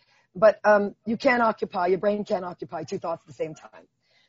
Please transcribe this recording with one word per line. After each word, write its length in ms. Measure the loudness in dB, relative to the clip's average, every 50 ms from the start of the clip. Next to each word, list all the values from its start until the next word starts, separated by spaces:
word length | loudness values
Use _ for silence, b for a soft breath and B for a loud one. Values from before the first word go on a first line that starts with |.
| _ _ _ _ _ _ -2
But, 240 | 4 4 4 4 4 4
um, 280 | 4 4 4 2 0 -6 _ _
you 100 | -6 -4
can't 260 | 0 2 2 2 2
occupy, 460 | 2 0 0 -2 -6 -6 -4 -2 0 0
your 120 | 0 0
brain 260 | 0 0 -2 -2 -4
can't 180 | -4 -6 -6 -6
occupy 400 | -8 -12 -14 -14 -12 -12 -12 -10
two 140 | -10 -10 -8
thoughts 240 | -8 -8 -8 -8 _
at 40 | -14
the 60 | -12
same 220 | -10 -10 -10 -10
time. 320 | -14 -20 -20 -20 -20 -20 _ _ _ _ _ _ _ _